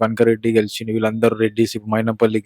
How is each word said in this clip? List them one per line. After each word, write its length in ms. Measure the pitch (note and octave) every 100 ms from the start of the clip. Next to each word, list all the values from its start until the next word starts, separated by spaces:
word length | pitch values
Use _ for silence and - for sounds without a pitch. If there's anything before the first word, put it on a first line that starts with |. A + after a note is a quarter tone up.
కనకారెడ్డి 480 | A2+ A2+ A#2 A2+ A2+ A2+
గెలిచిండు, 320 | G#2+ - A2+ A2
వీళ్ళందరూ 400 | A2 A2 A2+ A2
రెడ్డిస్, 280 | A2 G#2+ A2+ A2+
ఇప్పుడు 160 | G#2+
మైనంపల్లి 460 | A2 A2+ A2 A2+ A2